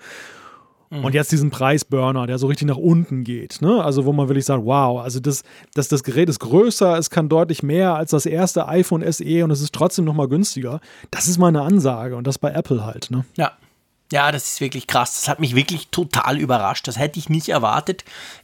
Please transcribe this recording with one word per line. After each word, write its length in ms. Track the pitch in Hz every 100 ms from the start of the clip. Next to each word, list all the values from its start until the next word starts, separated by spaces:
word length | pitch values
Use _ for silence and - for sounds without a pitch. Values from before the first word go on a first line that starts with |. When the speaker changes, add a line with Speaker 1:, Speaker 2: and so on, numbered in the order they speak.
| - - - - - - _ _ _
Speaker 1:
Mhm. 160 | 147 135
Speaker 2:
Und 80 |
jetzt 180 | 143 147
diesen 200 | 156 147
Preisburner, 760 | - 131 151 - 139 131 131 120
der 140 | 127
so 80 | 135
richtig 200 | 143 147
nach 100 | 127
unten 460 | 170 170 170 131
geht, 380 | 120 120 - -
ne? 220 | 175 233
Also 220 | 156 139 135
wo 80 |
man 160 | 147 135
wirklich 160 | 139 131
sagt, 200 | 135 110
"Wow", 340 | 139 127 123
also 200 | 123 127
das, 240 | 139 139 - - - -
das, 140 | 135
das 120 | 143
Gerät 260 | 131 131 170
ist 120 | 131
größer, 580 | 110 156 233 - 185 165
es 140 | 160
kann 180 | 175 151
deutlich 320 | 160 165 160
mehr 320 | 143 165 185
als 160 | 156 160
das 160 | 151 -
erste 420 | 160 180 175 -
iPhone 360 | 170 175 165
S 180 | 165 156
E 220 | 147 165
und 80 | 165
es 100 | 143
ist 140 | 151 -
trotzdem 300 | 170 - 160
noch 100 | 151
mal 120 | 135
günstiger. 540 | 147 208 139 123 151 - - -
Das 160 | - 156
ist 100 | 175
meine 240 | 180 156
Ansage 540 | 143 202 135 117 123 120
und 100 | 127
das 140 | 135
bei 120 | 147
Apple 320 | 151 - 127
halt, 280 | 110 120 -
ne? 140 | 127 127 -
Speaker 1:
Ja. 140 | 151 - _ _ _ _ -
Ja, 200 | 143 143
das 220 | 143 -
ist 60 | -
wirklich 280 | 139 127 -
krass. 260 | 127 123
Das 140 | - -
hat 120 | 147
mich 140 | 147
wirklich 360 | 123 147 165 -
total 500 | - 160 - - 147
überrascht. 480 | 147 123 98 131 -
Das 100 | 113
hätte 220 | 147 165
ich 100 | -
nicht 200 | 156 160
erwartet. 560 | 156 110 123 170 185 - - - -